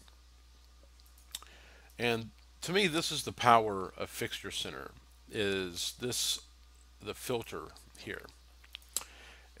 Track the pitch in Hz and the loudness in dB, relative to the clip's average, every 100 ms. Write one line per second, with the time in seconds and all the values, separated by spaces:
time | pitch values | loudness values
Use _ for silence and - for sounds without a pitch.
0 | - - - - - - - - - - | -20 -20 -20 -20 -20 -20 -20 -20 -20 -20
1 | - - - - - - - - - - | -20 -20 -12 -12 -12 -20 -20 -20 -20 0
2 | 117 113 110 - - - - 185 196 156 | 2 2 -2 -14 -20 -10 0 4 4 2
3 | 156 151 120 101 123 117 110 98 92 - | 0 -2 -4 2 8 8 8 0 -4 -6
4 | 95 - 117 - - - 98 69 69 - | -8 -4 -4 -4 -6 -4 -6 -6 -10 -14
5 | - - - 113 101 95 92 85 - - | -20 -20 -8 0 2 2 0 -2 -6 -4
6 | 120 117 - - - - - - - - | -2 0 0 0 -6 -20 -20 -20 -20 -12
7 | 101 - - 120 110 92 80 - - - | -8 -8 -2 -2 -2 -8 -8 -16 -20 -14
8 | - - - - - - - - - - | -10 -8 -10 -18 -20 -20 -18 -18 -6 -6
9 | - - - - - - | -6 -16 -20 -20 -20 -4